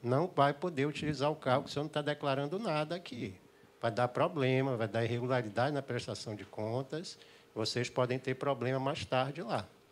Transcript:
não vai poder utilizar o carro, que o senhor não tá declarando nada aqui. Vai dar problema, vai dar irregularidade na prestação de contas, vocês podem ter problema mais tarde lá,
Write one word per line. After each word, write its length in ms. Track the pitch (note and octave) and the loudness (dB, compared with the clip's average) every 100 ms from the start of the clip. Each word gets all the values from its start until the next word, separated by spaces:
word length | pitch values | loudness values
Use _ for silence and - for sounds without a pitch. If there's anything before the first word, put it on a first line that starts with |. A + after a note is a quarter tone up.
não 240 | A#2+ B2+ F3 | 0 2 2
vai 260 | - C#3 | 4 4
poder 340 | C#3+ F3+ D#3 C#3+ | 4 -2 0 0
utilizar 460 | D3 D3+ C#3+ C#3+ | 0 -4 0 0
o 40 | D#3 | 0
carro, 260 | - B2+ | 2 2
que 80 | - | 2
o 20 | |
senhor 120 | - | -4
não 60 | D3+ | -2
tá 120 | D3+ | -2
declarando 560 | D3 D3 D3 C3+ C#3+ F#3 | -2 0 0 0 0 -2
nada 360 | A3+ D3+ D#3 | 0 0 0
aqui. 400 | F3 F3+ A#3 A#2+ F#2 - - - - | -4 -8 -8 -8 -8 -18 -20 -20 -4
Vai 100 | A#2 | -2
dar 180 | A2+ B2 | 2 2
problema, 680 | - D#3+ F3 C3 C3 C3+ B2 | 4 2 4 4 4 4 2
vai 120 | A2 | 0
dar 140 | A2+ | 2
irregularidade 720 | A#2 A#2+ B2 B2+ A2 G2+ B2+ | 0 0 2 0 0 0 2
na 80 | D3 | 0
prestação 540 | C3 B2 - G2+ - | -2 -4 -4 -6 -6
de 100 | G#2 | -8
contas, 760 | F#2+ - G#2+ A#2+ C3+ D#3 F#3 - - - - | -8 -6 -2 -2 -4 -6 -8 -14 -18 -20 -12
vocês 340 | - A2+ B2 B2 | -4 -2 0 -2
podem 300 | - B2 B2+ | 0 0 0
ter 160 | C3 | -2
problema 440 | B2+ C#3 C3 B2 C3 | -2 0 0 0 0
mais 240 | C3+ - - | 0 -4 0
tarde 340 | C3 C3 C#3+ | 0 0 -2
lá, 260 | A3 C#3 G2 - - | -4 -4 -4 -14 -20